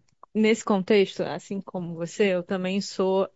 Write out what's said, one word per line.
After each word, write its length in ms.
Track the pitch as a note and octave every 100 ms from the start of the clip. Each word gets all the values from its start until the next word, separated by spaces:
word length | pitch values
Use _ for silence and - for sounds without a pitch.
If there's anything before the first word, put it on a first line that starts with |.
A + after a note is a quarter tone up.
| _ _ -
nesse 300 | G#3+ G#3+ A3+
contexto, 580 | - G3+ F3+ G#3+ F#3 -
assim 380 | D#3 D3 - G3
como 340 | - F#3 F3 E3
você, 400 | E3+ - G3+ F3+
eu 80 |
também 380 | F3 F#3+ F#3 G3
sou, 480 | G3 - F#3+ F#3+ F#3+